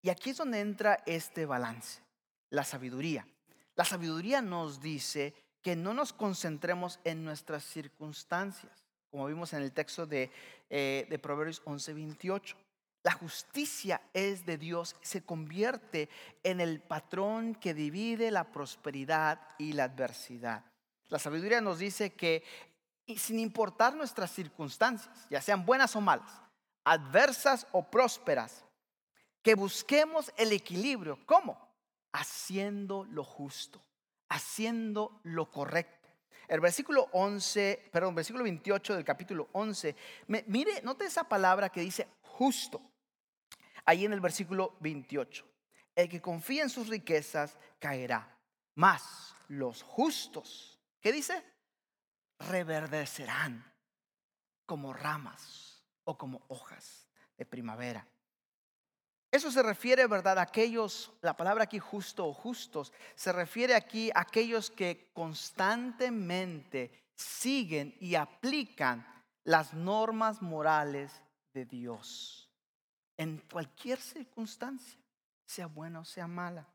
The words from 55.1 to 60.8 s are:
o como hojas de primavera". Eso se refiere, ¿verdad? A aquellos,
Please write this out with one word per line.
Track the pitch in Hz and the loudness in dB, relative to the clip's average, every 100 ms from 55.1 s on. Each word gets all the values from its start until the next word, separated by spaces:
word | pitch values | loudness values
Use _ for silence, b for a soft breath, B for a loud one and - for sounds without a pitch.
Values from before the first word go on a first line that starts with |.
| 151 131 - - - - - _ _ | -4 -6 -16 -18 -18 -20 -20 _ _
o | - 151 | -10 -10
como | 135 131 _ | -10 -12 _
hojas | 170 - - - - _ _ b _ | -16 -14 -20 -20 -20 _ _ b _
de | |
primavera". | 120 123 117 110 123 113 - _ _ _ _ _ _ _ _ _ _ _ _ | -12 -10 -10 -8 -8 -8 -14 _ _ _ _ _ _ _ _ _ _ _ _
Eso | 277 302 | 2 4
se | 254 | 4
refiere, | 233 202 240 254 247 | 4 2 4 6 6
¿verdad? | 208 185 190 | 4 4 4
A | |
aquellos, | 175 - 226 233 | 2 2 2 2